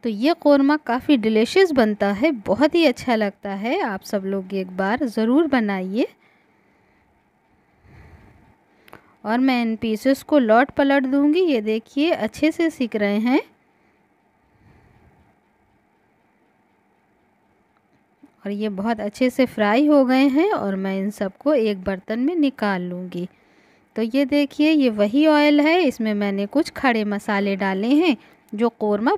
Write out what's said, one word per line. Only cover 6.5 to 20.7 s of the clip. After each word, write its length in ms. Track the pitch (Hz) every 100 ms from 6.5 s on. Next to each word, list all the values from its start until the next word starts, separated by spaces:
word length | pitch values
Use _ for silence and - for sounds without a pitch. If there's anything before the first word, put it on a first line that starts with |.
| _ _ _ _ _ _ _ _ _ _ _ _ _ _ - - - - _ _ _ _ _ - - _ _
और 140 | 208 233
मैं 220 | 262 247
इन 120 | 233 220
पीसेस 460 | 233 214 262 277
को 160 | - 302
लौट 320 | 226 220 277
पलट 360 | - 277 277 262
दूँगी। 340 | 277 294 330
ये 180 | 359 247
देखिए, 500 | 214 220 - 277 320
अच्छे 400 | 330 214 - 302
से 180 | 320 330
सिक 260 | - 240 214
रहे 220 | 202 202
हैं 220 | 233 277 466 _ _ _ _ _ _ _ _ _ _ _ _ - _ _ _ _ _ _ _ _ _ _ _ _ _ _ _ _ _ _ _ _ _ _ _ _ _ _ _ _ _ _ _ _ _ _ - _
और 60 | 202
ये 180 | 202 214
बहुत 300 | 190 214 220
अच्छे 300 | 208 - 254
से 160 | - 254
फ्राई 380 | - 208 226 294
हो 180 | 294
गए 220 | 254 262 277
हैं 220 | 262 392
और 240 | 415 196